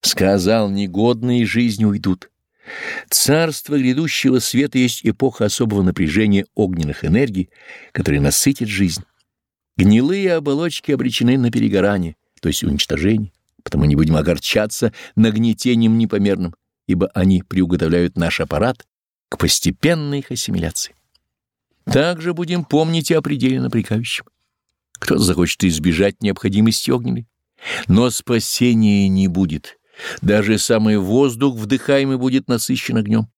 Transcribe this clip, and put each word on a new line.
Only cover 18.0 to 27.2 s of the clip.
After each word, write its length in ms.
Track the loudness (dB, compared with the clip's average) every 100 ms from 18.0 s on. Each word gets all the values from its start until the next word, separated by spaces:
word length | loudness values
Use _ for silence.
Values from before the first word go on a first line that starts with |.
| 0 0
наш 220 | -4 -2
аппарат 480 | -4 0 -2 -4 _ _ _ _ _
к 80 | -4
постепенной 840 | -2 0 -2 0 0 0 -2 -6
их 120 | -6
ассимиляции. 640 | -8 -6 -4 -6 -8 -12 _ _ _ _ _ _ _ _ _
Также 500 | -2 0 0 -2 -6
будем 300 | -6 -4 -4
помнить 480 | -2 0 0 -2 0
и 20 |
о 80 | -2
пределе 380 | -2 -2 -2 -2
напрягающем. 680 | -2 -2 -2 -4 -4 -10 -12 _ _ _ _ _ _
Кто-то 280 | -12 -2 0
захочет 440 | 2 2 0 2 0
избежать 560 | 2 0 2 0 0
необходимости 720 | -6 -4 -2 2 2 2 -2
огненной, 360 | -2 -2 -8